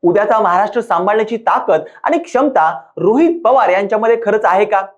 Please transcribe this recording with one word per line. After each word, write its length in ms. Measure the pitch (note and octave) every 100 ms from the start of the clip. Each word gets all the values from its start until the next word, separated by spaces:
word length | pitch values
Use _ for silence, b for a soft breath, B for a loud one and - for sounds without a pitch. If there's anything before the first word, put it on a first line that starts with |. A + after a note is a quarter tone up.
उद्याचा 380 | F3 F#3 G#3 A3
महाराष्ट्र 420 | G3+ F3+ G#3 A#3+
सांभाळण्याची 560 | A#3 E3+ F#3 G#3+ G#3+ A3+
ताकद 440 | - A#3+ - E3 - B
आणि 140 | - D#4+
क्षमता 640 | - B3 C#4+ G3 D#3+ F3 - -
रोहित 440 | E3+ A#3+ E4+ E4+
पवार 280 | A3 C4 G3+
यांच्यामध्ये 480 | F#3 G3+ G#3+ A3+ A3+ G#3
खरंच 200 | G#3+ G#3+
आहे 200 | F#3+ G#3
का? 160 | G3+ G3